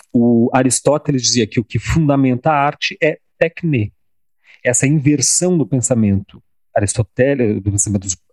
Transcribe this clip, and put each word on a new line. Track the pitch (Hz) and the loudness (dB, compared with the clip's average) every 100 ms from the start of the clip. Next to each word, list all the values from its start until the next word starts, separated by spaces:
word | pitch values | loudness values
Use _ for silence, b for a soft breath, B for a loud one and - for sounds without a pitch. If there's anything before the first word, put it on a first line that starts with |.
| - | -4
o | 123 120 117 120 | 0 2 4 2
Aristóteles | 127 131 - - 147 - 135 | 2 0 0 0 0 0 -2
dizia | 113 120 107 | -2 0 0
que | - | -2
o | |
que | 107 113 | -4 -6
fundamenta | - 165 151 139 131 123 160 | -2 0 2 2 2 0 0
a | 147 | 0
arte | 143 147 - - | 0 -2 -8 -2
é | 156 160 _ _ | -2 -2 _ _
tecne, | 165 - 170 135 104 - _ _ _ _ b b | -2 -2 -2 -2 -2 -8 _ _ _ _ b b
essa | 123 120 135 | -2 0 2
inversão | 156 135 147 - - 180 175 | 2 2 0 0 -2 0 0
do | 127 | 0
pensamento | 135 - 117 107 98 - - _ _ _ | -2 0 0 2 0 -4 -14 _ _ _
aristotélico, | - 101 - 107 - 131 139 113 104 | -4 -2 -2 -4 0 0 2 0 -2
do | 98 | -2
pensamento | 98 - 101 95 - _ | -2 -2 -4 -4 -10 _